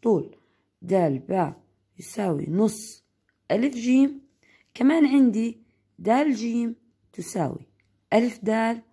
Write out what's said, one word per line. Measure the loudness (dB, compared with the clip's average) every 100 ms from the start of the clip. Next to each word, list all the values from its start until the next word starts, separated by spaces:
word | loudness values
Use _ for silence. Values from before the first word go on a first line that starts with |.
طول | 2 0 -2 -14 _ _ _ _
دال | -2 0 2 -2
باء | -4 -2 -2 -6 _ _ _ _
يساوي | -16 -6 -4 -4 -2
نص | 0 0 -2 -14 -20 _ _ _ _ _
ألف | -2 -2 -4
جيم. | 0 4 2 0 _ _ _ _ _
كمان | 0 2 4 4
عندي | 6 4 2 -4 -6 _ _ _ _
دال | 0 2 2
جيم | 0 -2 -2 -2 -6 _ _ _
تساوي | -16 -10 -4 -4 -4 -14 _ _ _ _
ألف | 0 0 -2
دال | -2 -2 -2 -4 -10